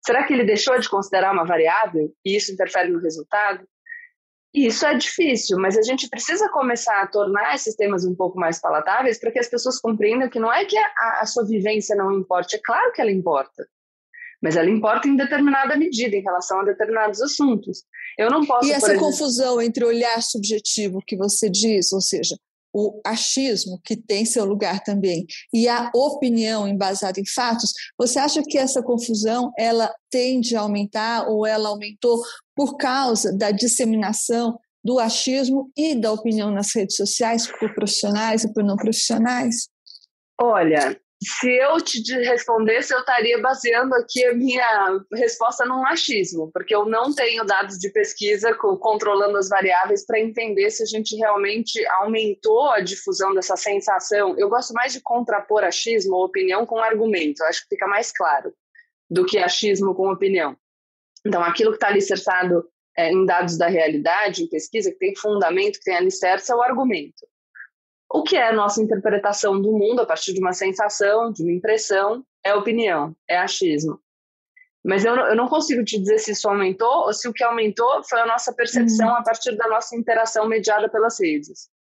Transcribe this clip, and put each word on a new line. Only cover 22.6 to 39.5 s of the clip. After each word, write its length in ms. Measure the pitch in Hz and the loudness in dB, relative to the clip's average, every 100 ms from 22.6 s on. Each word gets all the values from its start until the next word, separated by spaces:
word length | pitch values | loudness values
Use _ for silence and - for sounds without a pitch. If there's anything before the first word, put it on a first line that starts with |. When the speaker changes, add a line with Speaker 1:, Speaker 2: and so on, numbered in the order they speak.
| _ 208 | _ -2
Speaker 2:
o 240 | 208 214 202 | -2 -4 -6
achismo, 720 | 226 - - 269 196 190 185 | -4 -2 0 0 -2 -4 -10
que 120 | - 220 | -6 -8
tem 280 | - 202 | -2 -2
seu 200 | 226 - | 0 0
lugar 380 | 202 202 202 190 | 0 0 -2 -4
também, 440 | - 202 190 170 - - - | -2 -2 0 -2 -6 -14 -4
e 160 | 233 240 | 0 2
a 240 | 240 240 | 2 0
opinião 720 | 240 285 285 254 233 220 220 202 | 2 0 0 0 2 0 0 -2
embasada 540 | 202 196 196 196 190 | -2 -2 -2 -4 -4
em 60 | 196 | -4
fatos, 460 | - 247 233 - - - _ | -2 -2 0 -2 -6 -14 _
você 220 | 233 277 | 0 2
acha 240 | 294 311 | 0 0
que 160 | 294 285 | 0 0
essa 240 | 262 262 | 0 -2
confusão, 680 | 240 240 - 214 220 240 247 - | 0 -2 -2 -2 0 0 -4 -2
ela 360 | 226 233 220 - _ | 0 2 0 -4 _
tende 460 | 254 247 262 233 233 | -2 0 0 0 -2
a 40 | |
aumentar 680 | 208 202 202 220 220 233 - | 0 -2 -2 -4 -2 -2 0
ou 180 | 214 214 | 0 0
ela 220 | 220 214 | 0 -2
aumentou 520 | 208 208 208 247 233 233 - _ - | -4 -10 -2 0 0 -2 -12 _ -4
por 200 | 285 277 | -4 -2
causa 600 | 277 262 269 226 208 196 | -2 0 0 0 0 0
da 160 | 214 | 0
disseminação 1080 | 202 233 - 233 220 202 220 - 233 240 233 _ _ | 0 0 0 0 0 0 -4 -2 0 0 -4 _ _
do 140 | - 254 | -2 0
achismo 720 | 226 226 - 262 254 269 262 - | 0 0 0 0 0 0 -2 -2
e 180 | 311 | -2
da 160 | 262 220 | 0 0
opinião 400 | 214 233 220 208 | -2 0 0 0
nas 240 | 202 208 | -2 -2
redes 220 | 233 196 - | -2 -2 -2
sociais, 500 | 202 - 226 233 - | -2 0 0 0 -4
por 260 | - 220 | -4 -4
profissionais 680 | 208 208 - 208 208 220 220 | -2 -2 -2 -2 0 0 0
e 100 | - | 0
por 120 | - | 0
não 120 | 202 202 | 0 0
profissionais? 920 | 214 226 - 226 233 247 247 | -2 -2 -2 0 0 0 -2